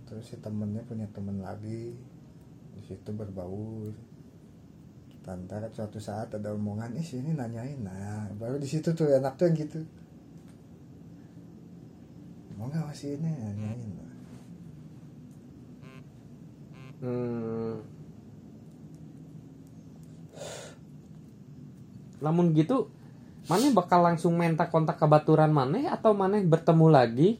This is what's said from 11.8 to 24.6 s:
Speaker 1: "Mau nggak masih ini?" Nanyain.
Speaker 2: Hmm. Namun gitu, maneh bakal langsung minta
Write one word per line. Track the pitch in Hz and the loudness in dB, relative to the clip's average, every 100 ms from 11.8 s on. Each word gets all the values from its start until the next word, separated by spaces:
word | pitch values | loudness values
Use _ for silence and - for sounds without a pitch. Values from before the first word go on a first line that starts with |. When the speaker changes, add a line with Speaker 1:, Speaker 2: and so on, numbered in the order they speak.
| - - - - - - - - | -20 -20 -20 -20 -20 -20 -16 -12
Speaker 1:
"Mau | 120 | -8
nggak | 160 147 | -6 -6
masih | 143 143 143 | -8 -10 -6
ini?" | 165 | -4
Nanyain. | 151 107 101 107 120 113 85 - - - - - - - - - - - - - - - - - - 131 131 147 - - - - - - - - - | -4 -6 -6 -6 -8 -10 -12 -16 -18 -18 -20 -18 -18 -18 -18 -20 -20 -20 -20 -20 -20 -20 -20 -20 -20 -20 -20 -20 -20 -20 -20 -20 -20 -20 -20 -20 -12
Speaker 2:
Hmm. | 127 123 123 117 113 113 113 110 107 - - - - - - - - - - - - - - - - - - - - - - - - - - - - - - - - - - - - - - - - - - - | -6 -4 -4 -4 -6 -6 -6 -8 -12 -18 -20 -20 -20 -20 -20 -20 -20 -20 -20 -18 -18 -18 -18 -18 -20 -20 -20 -20 -20 -20 -20 -20 -18 -16 -14 -14 -16 -20 -20 -20 -20 -20 -20 -20 -20 -20 -20 -20 -20 -20 -20 -6
Namun | 147 170 175 | 2 4 6
gitu, | 156 160 262 - - - - - - - | 6 4 2 0 -8 -20 -20 -20 -20 0
maneh | 175 285 | 4 6
bakal | 214 175 180 | 4 6 6
langsung | 175 170 175 170 | 6 4 2 2
minta | 170 160 | 2 2